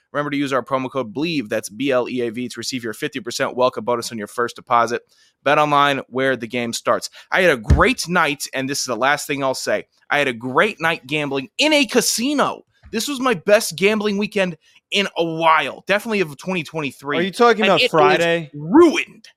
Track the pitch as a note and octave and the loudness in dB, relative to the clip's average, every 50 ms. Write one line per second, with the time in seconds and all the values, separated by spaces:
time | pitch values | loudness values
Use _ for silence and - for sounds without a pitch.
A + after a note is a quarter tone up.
0 | _ _ - C#3+ D3 D3 C#3+ C#3+ C#3+ C3 C#3 B2 A2+ - C3+ C3 C3 B2+ - C3+ | _ _ -6 -6 -4 -4 -4 -4 -2 0 -2 -2 -2 -2 -4 -4 -4 -4 -6 -6
1 | B2 G#2+ G#2 C3 D#3 F3 E3 C#3 G#2+ G#2+ A#2 G#2+ - - G2+ A2 C#3 C#3 B2 B2+ | -6 -6 -6 -4 -4 -2 -2 -4 -4 -4 -4 -6 -6 -8 -10 -6 -2 0 0 0
2 | A#2 E2 A#2+ B2+ A#2+ A#2 G#2+ B2 B2 A2+ - A#2 A2 - C3+ B2 A#2 A2+ G#2 - | 0 -2 -4 -4 -4 -4 -4 -6 -8 -8 -10 -10 -10 -8 -8 -6 -6 -8 -8 -6
3 | D3+ D3 - C3 G2+ A#2+ - - C3+ G#2 - B2 B2+ B2+ - A#2+ G#2+ A#2 A#2+ A#2 | -8 -8 -8 -8 -10 -8 -6 -4 -4 -4 0 2 0 2 0 -2 -4 -2 -4 -4
4 | A2+ - A#2+ A2 G#2 - - B2 A#2+ A#2 - - - - A#2+ A#2 A#2 A2+ A#2+ - | -4 -8 -8 -8 -10 -8 -4 -4 -4 -4 -6 -10 -4 0 2 2 2 2 0 -6
5 | _ _ _ _ _ _ _ _ - C#3 D3 D3+ D3+ D3 D3 C#3 C#3+ C#3+ C#3 C3 | _ _ _ _ _ _ _ _ 0 2 2 4 4 4 4 4 4 4 2 -2
6 | - - A2+ B2+ C3+ C3+ C3 A#2 A#2+ A2 B2 B2 A#2 A#2 A2+ - - B2+ A2+ F#2 | -6 -6 -4 -2 0 0 -2 -2 -6 -6 -4 -4 -4 -4 -6 -4 0 0 0 0
7 | - - _ - - - - F3 F#3+ E3+ C#3+ A#2 G#2 - C3+ D3 F3+ B3 B3+ - | -2 -8 _ -16 -8 -2 0 2 4 4 2 2 2 2 4 4 4 2 2 -2
8 | - D#3 F3+ F3+ D#3+ C#3+ D3 - - - - C3+ C3+ C3 C#3+ - - B2+ A#2+ G#2+ | -2 0 2 2 2 2 0 -4 -8 -8 -6 -4 -4 -4 -4 -4 -4 -4 -2 0
9 | C3 C#3 D3 C#3+ - - D3 C3+ C#3 C3+ B2+ - - C3 G#2+ G2 - _ _ _ | 2 2 2 0 -2 -6 -4 -2 -2 -2 -2 -2 -2 -2 -2 -2 -2 _ _ _
10 | _ - - C#3+ C#3+ C3 B2 A2+ A#2+ C3 B2+ D#3 G3 A3 - - D#3+ E3 E3+ - | _ -2 0 0 0 0 -2 -4 -6 -2 2 2 2 2 0 -2 -2 -2 -2 -2
11 | - B2+ D#3 D3+ D3 C#3+ C#3 C#3 C3+ - - - C4+ D#4 D#4 C#4+ C4+ - - A#3+ | -6 -6 -4 -4 -2 -2 -4 -6 -6 -6 -4 0 2 2 4 2 2 2 0 0
12 | - - - - A#3 C#4 D4+ C4 G3 C3 F2 - - _ _ _ _ - - A3 | 0 0 -2 -2 -2 -2 0 0 0 -2 -2 -8 -14 _ _ _ _ -8 -6 -6
13 | - C#4+ C#4+ A#3+ C4 C4 A3+ D#3 - G3 G#3 A3+ G#3+ - D#3+ C#3+ F#3+ G3+ A3 G#3+ | -4 -4 -4 -2 0 0 0 0 2 4 4 4 4 0 -4 0 0 0 2 0
14 | G#3 G#3+ G3 G3 G#3+ G#3 - G3+ F#3+ F3+ D#3 - _ _ _ _ _ - F3 G3+ | -2 -2 -2 -2 -4 -2 -2 -2 -2 -2 -4 -10 _ _ _ _ _ -4 -2 -2
15 | G3 - - D3+ E3+ E3 D#3+ D#3+ E3 D#3+ D#3+ D#3 D3 B2+ - - - - F#3+ G#3 | -2 0 -2 -2 -2 -2 0 2 4 4 4 4 2 0 -6 -8 -2 -2 -2 0
16 | G#3 A3+ G#3+ G3+ F3+ D3+ C#3 - - F#3 F#3+ F3+ D3+ - - D#3+ D3+ C3 - - | 0 -2 0 0 -2 -2 -4 -12 -8 -6 -4 -4 -6 -6 -8 -6 -6 -6 -8 -8
17 | C#3 C#3+ D3 D#3+ F3+ G3 E3+ - A#3+ A#3 A3 G3 G3+ G3 F#3 D3+ D3+ - - D#3 | -8 -4 -2 -2 -2 -2 2 4 4 4 4 4 4 2 4 4 2 2 4 4
18 | D3 D3 D3+ E3 E3+ E3+ E3 E3+ D#3+ C#3 - D3 D3+ E3 A3 D#4+ F4 D#4 G3+ D3+ | 4 4 4 4 2 2 0 0 -2 -8 -12 -12 -4 4 6 8 8 6 4 2
19 | C3 - - - _ - _ | -6 -8 -14 -20 _ -20 _